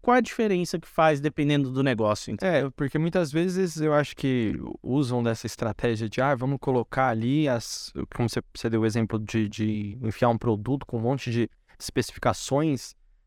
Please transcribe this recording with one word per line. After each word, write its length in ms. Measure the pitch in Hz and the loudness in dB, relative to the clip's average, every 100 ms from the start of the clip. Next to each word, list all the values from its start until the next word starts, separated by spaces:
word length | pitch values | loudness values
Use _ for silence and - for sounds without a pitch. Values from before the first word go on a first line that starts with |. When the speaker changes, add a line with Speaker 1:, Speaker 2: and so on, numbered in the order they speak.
Speaker 1:
qual 160 | - 247 | 2 4
a 20 | |
diferença 580 | 240 - 220 180 175 175 | 4 0 0 0 0 -4
que 80 | - | -6
faz 320 | - 160 143 | 2 4 4
dependendo 540 | 147 - 147 147 135 | 0 0 2 2 2
do 100 | 131 | 2
negócio, 480 | 139 117 107 104 - | 2 2 2 0 -2
entendeu? 380 | 107 190 160 135 | -2 2 2 0
Speaker 2:
É, 20 | |
porque 280 | - 143 156 | -2 -2 0
muitas 340 | 165 185 160 | 0 0 0
vezes 480 | 151 180 180 185 160 | 0 0 0 -2 0
eu 140 | 151 | 2
acho 200 | 147 143 | 2 2
que 400 | - 135 127 110 - 57 - | -2 0 2 2 -2 -6 -8
usam 400 | - 135 131 123 | -2 0 2 2
dessa 240 | 117 113 110 | 0 0 -4
estratégia 640 | - 117 104 120 110 113 | -4 -4 0 0 0 -2
de, 100 | - | 0
"Ah, 140 | 131 | 0
vamos 240 | 131 131 139 | 2 0 -2
colocar 480 | - 127 113 - 131 | 0 0 0 0 0
ali 400 | 110 117 143 147 | 2 2 2 2
as", 420 | 120 - - - - - | 0 -2 -10 -10 -10 -8
como 140 | - 117 | -2 -2
você, 140 | - - | -2 -8
você 140 | - 117 | -6 -2
deu 140 | 113 | 2
o 40 | 110 | 2
exemplo 320 | 113 113 110 | 2 0 -2
de, 300 | 107 113 104 | -2 -2 -2
de 500 | 101 107 107 104 120 | -2 -2 -2 -6 -6
enfiar 260 | 113 101 120 | -6 0 2
um 80 | 113 | 2
produto 480 | 120 104 104 135 | 0 -2 -2 -4
com 140 | - 120 | -4 -4
um 20 | |
monte 300 | 113 139 - | -2 -2 -2
de 200 | 117 113 _ _ - | -2 -2 _ _ -16
especificações, 1160 | - - 120 - 123 - - 135 160 135 - - _ _ | -6 -4 -4 -2 -2 -2 0 0 2 -2 -6 -20 _ _